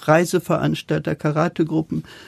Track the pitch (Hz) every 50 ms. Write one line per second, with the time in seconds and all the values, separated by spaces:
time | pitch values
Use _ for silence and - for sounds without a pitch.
0 | - - 156 170 180 - - 170 - - 156 - 143 147 156 - - - 156 151
1 | - 160 156 - - 151 147 160 165 170 - - 165 151 156 160 160 - 160 156
2 | - - - - -